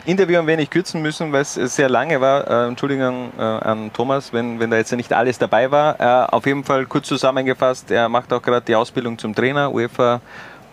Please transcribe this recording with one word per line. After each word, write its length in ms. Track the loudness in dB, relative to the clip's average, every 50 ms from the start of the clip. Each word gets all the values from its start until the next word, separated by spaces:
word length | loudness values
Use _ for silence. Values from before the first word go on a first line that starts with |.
| -4
Interview 360 | -2 2 2 2 4 4 2
ein 80 | 4 2
wenig 200 | 2 0 0 0
kürzen 320 | 0 -2 -2 -2 -4 -4
müssen, 300 | -4 -4 -4 -4 -4 0
weil 120 | 0 0
es 120 | 0 0 -4
sehr 340 | -4 -4 -2 0 2 2 4
lange 320 | 4 2 2 2 0 2
war. 300 | 2 2 2 2 0 0
Äh, 160 | 0 0 0
Entschuldigung, 640 | 0 -2 -4 -4 -2 -2 0 0 -2 -2 -4 -8 -10 -8 -4
äh, 20 |
an 520 | -4 -4 -2 -2 -2 -4 -4 -4 -6 -10
Thomas, 400 | -6 -4 -2 -2 -2 -4 -4 -4
wenn, 260 | -4 -4 -4 -4 -4 -4
wenn 100 | -2 0
da 100 | 2 0
jetzt 120 | 0 0
nicht 220 | -2 -4 -2 -2
alles 260 | 0 0 2 0 0 0
dabei 320 | 0 2 2 2 2 4
war. 300 | 2 2 2 2 0 2
Äh, 340 | 2 2 4 4 2 2 0
auf 100 | 0 0
jeden 200 | 0 -2 -2 -2
Fall 220 | 0 0 0 0
kurz 200 | -2 -4 -4 -4
zusammengefasst, 800 | -2 -4 0 0 2 2 2 0 -2 0 2 0 0 0 -2 -4 -2
er 160 | 0 2 2 2
macht 240 | 0 -2 -2 0
auch 100 | -4 -2
gerade 240 | 0 0 0 0 2
die 80 | 2 2
Ausbildung 420 | 2 2 0 -4 -6 -6 -6 -8
zum 160 | -6 -6 -4
Trainer, 400 | -2 0 0 0 0 0 -2 0
uefa 480 | -2 -2 -4 -4 0 0 2 2 2 0 -4 -12 -20 -20 -20 -20 -20 -20 -20 -16